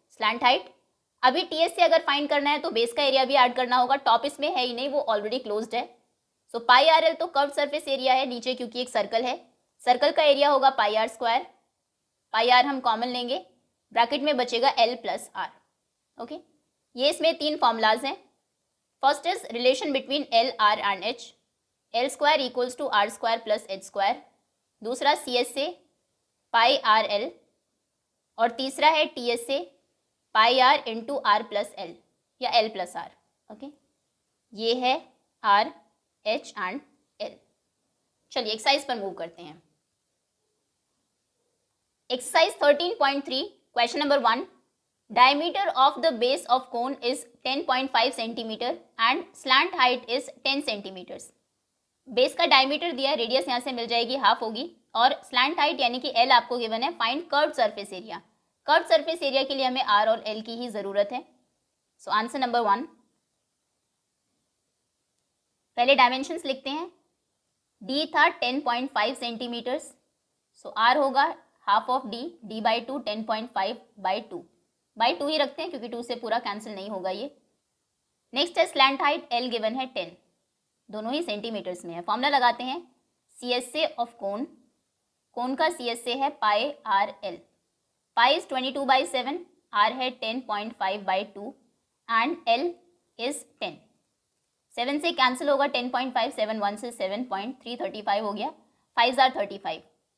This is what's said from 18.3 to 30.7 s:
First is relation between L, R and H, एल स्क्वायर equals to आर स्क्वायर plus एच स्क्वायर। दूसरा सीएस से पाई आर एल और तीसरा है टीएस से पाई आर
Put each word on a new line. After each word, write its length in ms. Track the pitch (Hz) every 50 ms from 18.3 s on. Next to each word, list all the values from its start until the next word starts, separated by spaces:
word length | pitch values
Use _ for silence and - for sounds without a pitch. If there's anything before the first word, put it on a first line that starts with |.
| _ _ _ _ _ _ _ _ _ _ _ _ _ - -
First 220 | 269 294 294 -
is 140 | 339 403 466 - - 233
relation 400 | 240 247 254 269 - 440 302 269
between 320 | 262 262 - 277 294 277 - 233
L, 160 | 226 240 269 262 - -
R 120 | 208 214 214 - 202
and 160 | 196 190 180
H, 180 | 220 269 - - - _ _ _ _ _ _ _ _ _ _ _ _ -
एल 140 | 233 254 277
स्क्वायर 320 | 254 - 302 285 311 285 269
equals 340 | 247 247 247 247 254 247 -
to 80 | 294 262
आर 180 | - 208 208 220
स्क्वायर 320 | 220 - - 226 226 233 -
plus 200 | 220 214 220 - -
एच 120 | 196 190 -
स्क्वायर। 380 | - - 202 196 202 254 - - _ _ _ _ _ _ _ _ _ _ - 208
दूसरा 320 | 220 262 254 285 277 302
सीएस 380 | 294 - 269 247 240 247 240 -
से 120 | 269 285 339 349 _ _ _ _ _ _ _ _ _ _ _ _ _ _ - -
पाई 220 | 233 233 254 285
आर 280 | 269 254 226 196 214 214
एल 240 | 202 208 202 233 320 - _ _ _ _ _ _ _ _ _ _ _ _ _ _ _ _ _ _ _ - -
और 120 | 226 240 233
तीसरा 360 | 254 262 269 262 - 285 311
है 140 | 320 302 302
टीएस 400 | 302 - 269 240 240 233 233 233
से 120 | - 269 294 359 - _ _ _ _ _ _ _ _ _ _ _ _ -
पाई 240 | 214 220 240 247 262
आर 240 | 247 254